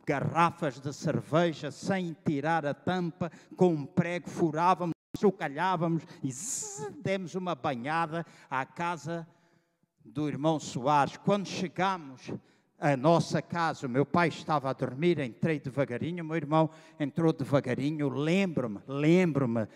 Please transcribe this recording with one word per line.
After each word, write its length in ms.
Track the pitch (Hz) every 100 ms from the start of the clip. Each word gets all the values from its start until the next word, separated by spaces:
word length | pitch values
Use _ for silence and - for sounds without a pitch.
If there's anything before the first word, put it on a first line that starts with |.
garrafas 760 | - 139 151 147 170 - 156 131
de 120 | 147
cerveja 760 | 135 160 - - 151 175 147 151
sem 440 | - - 190 175 151 -
tirar 400 | 143 147 165 147
a 80 |
tampa, 560 | 135 - 185 175 - 175 - - -
com 160 | 185
um 140 | 156 135
prego 420 | - 170 175 -
furávamos, 640 | - 170 151 175 170 175 - _ -
chocalhávamos 840 | 208 190 156 139 185 180 170 165 - -
e 80 | 139
zzz, 600 | 123 - - 427 403 415 294
demos 340 | 196 196 175 185
uma 180 | 180
banhada 720 | 151 160 123 127 165 165 165 160 - -
à 160 | 131 135
casa 580 | - 170 170 151 170 160 _ _ _ _ _ _ _
do 220 | 113 110 151
irmão 320 | 131 156 156
Soares. 580 | - 135 127 147 135 -
Quando 300 | - 202 160
chegámos 840 | 143 185 - 190 185 143 131 - 127 _ _ _ -
à 160 | 151 135
nossa 440 | 147 165 - 165
casa, 460 | - 170 165 139 135
o 40 |
meu 140 | 123
pai 220 | 143 175 170
estava 440 | - - 151 135
a 20 |
dormir, 480 | 131 123 127 175 156
entrei 400 | 127 107 170 151
devagarinho, 640 | 139 127 123 120 143 175
o 20 | 156
meu 100 | 160
irmão 320 | 143 160 156 - - -
entrou 340 | 143 - 165
devagarinho. 760 | 160 123 139 131 123 143 156 143
Lembro-me, 720 | 127 156 185 190 139 120 101 -
lembro-me 800 | 139 151 175 180 139 127 117 104